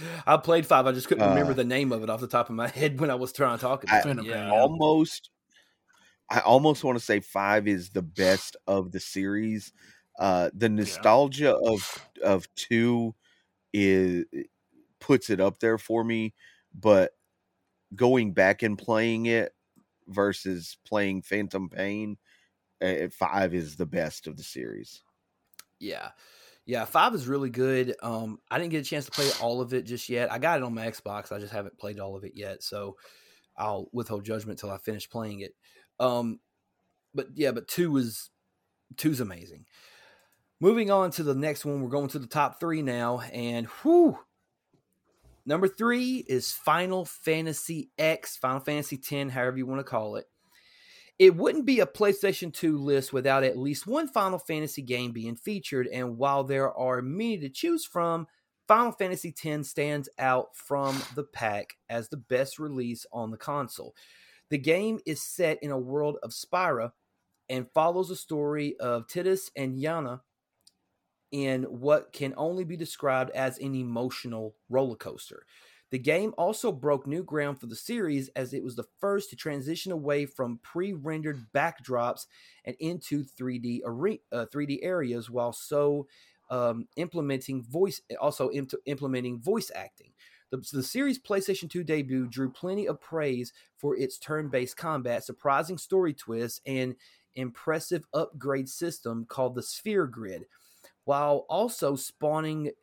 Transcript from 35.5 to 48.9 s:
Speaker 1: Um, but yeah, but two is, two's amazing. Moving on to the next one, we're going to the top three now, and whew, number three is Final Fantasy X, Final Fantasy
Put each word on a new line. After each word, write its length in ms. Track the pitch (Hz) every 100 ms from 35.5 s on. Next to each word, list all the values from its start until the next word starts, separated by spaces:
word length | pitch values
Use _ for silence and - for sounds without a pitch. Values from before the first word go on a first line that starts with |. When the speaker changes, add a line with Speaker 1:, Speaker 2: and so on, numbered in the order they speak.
| - _ _ _ -
Speaker 1:
Um, 400 | 127 120 117 110 _ _ _ _ _ _ _
but 140 | 143 131
yeah, 160 | 135 139
but 160 | 117 -
two 300 | - 175 139
is, 340 | 120 110 - _ _ _ _ _ _ -
two's 240 | 156 131
amazing. 460 | 110 90 90 76 - _ - - - _ _ _ _ -
Moving 300 | 170 233 202
on 200 | 196 185
to 100 | 151
the 120 | 151
next 300 | 135 156 143
one, 160 | 147 143
we're 80 | 127
going 200 | 143 139
to 80 | 151
the 80 | 120
top 340 | 151 139 -
three 220 | 170 160
now, 380 | 139 120 120 123
and 460 | 120 120 120 117 117
whew, 520 | - 302 349 330 - - _ _ _ _ _ _ _ _ _ _ _
number 220 | - 160 190
three 580 | 190 233 240 254 254 -
is 240 | 127 -
Final 520 | - - 160 185 185
Fantasy 840 | 165 - - 160 160 147 - 160 - -
X, 380 | 160 160 - -
Final 240 | 131 131
Fantasy 380 | 135 147 139